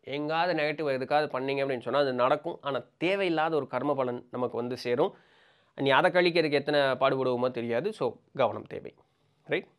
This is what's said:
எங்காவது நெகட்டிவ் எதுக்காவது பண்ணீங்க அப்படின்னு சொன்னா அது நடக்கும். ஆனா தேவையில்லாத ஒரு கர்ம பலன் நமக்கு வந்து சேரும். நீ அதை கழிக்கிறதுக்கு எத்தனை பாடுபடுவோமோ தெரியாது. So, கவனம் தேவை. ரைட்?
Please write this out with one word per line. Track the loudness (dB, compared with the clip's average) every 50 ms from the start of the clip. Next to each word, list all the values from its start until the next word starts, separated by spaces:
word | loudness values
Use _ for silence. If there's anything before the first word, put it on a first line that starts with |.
| _ -8 -6
எங்காவது | -6 -4 -2 -2 0 0 0 0 0
நெகட்டிவ் | 0 -2 -2 -2 -2 -2 -2
எதுக்காவது | -2 -2 0 2 0 0 0 -4
பண்ணீங்க | -4 -2 -2 -2 -2
அப்படின்னு | 0 -2 -2 -4 -4 0
சொன்னா | 2 2 2
அது | 2
நடக்கும். | 2 2 4 4 2 0 -2 -8 -10 -6
ஆனா | -6 -4 -4 -4 -6 _ _ _ -2
தேவையில்லாத | -2 0 0 0 0 0 0 0 0 0 -2
ஒரு | -2
கர்ம | -2 -6 -4 -2 -2 0
பலன் | 0 0 -2 -4 -6 -10 _
நமக்கு | -6 -4 -4 -4 -4 -4
வந்து | -6 -6 -8
சேரும். | -6 -2 -2 2 2 0 0 -2 -10 _ _ _ _ _ _ _ _ _ _ _ -2 2
நீ | 4
அதை | 4 6 4 4
கழிக்கிறதுக்கு | 4 4 2 4 2 2 0 2 0 0
எத்தனை | 0 2 2 2
பாடுபடுவோமோ | 2 2 2 2 2 2 2 2 0 0 0 0 0 -2
தெரியாது. | -2 -4 -4 -2 -2 -2 -2 -4
So, | -4 -2 -4 -4 -4 -6 _ _ _ 0
கவனம் | 0 0 0 -6 -12 -12 -12
தேவை. | -12 -12 -14 _ _ _ _ _ _ _ _ _ _ _
ரைட்? | -4 -4 -4 -4 _ _